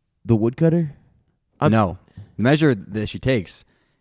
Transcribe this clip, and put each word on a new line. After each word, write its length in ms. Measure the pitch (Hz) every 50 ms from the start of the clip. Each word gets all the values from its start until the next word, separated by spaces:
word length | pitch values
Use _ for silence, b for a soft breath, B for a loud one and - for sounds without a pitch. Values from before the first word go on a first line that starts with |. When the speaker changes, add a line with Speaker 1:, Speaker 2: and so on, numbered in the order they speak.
| _ _ _ _ -
Speaker 1:
the 120 | 98 117
woodcutter? 600 | 104 110 120 127 - 165 165 165 170 165 147 - - _ _ _ _ _ _ _ _ _ _ _ -
I'm 120 | - 113
Speaker 2:
No. 260 | 110 113 104 87 82 - _ B B B 104 B B
The 60 | B
measure 320 | 107 127 151 147 160 147 120
that 340 | 95 - - 101 107 104 -
she 100 | - 95
takes 460 | - 123 131 110 82 - - - - _ _ _ _ _ _ _